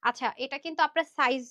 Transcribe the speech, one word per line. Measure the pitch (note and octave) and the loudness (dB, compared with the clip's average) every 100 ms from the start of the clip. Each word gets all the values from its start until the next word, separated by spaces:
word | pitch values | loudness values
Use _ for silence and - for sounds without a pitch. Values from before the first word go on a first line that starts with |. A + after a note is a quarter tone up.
আচ্ছা, | A3+ A#3+ A#3+ - | 0 0 -4 -4
এটা | B3+ C#4 E4 | -8 -6 -8
কিন্তু | D#4+ D#4 | 0 0
আপনার | D#4+ D#4+ - | 2 -2 2
সাইজ | C4 C4 B3 | 2 2 -4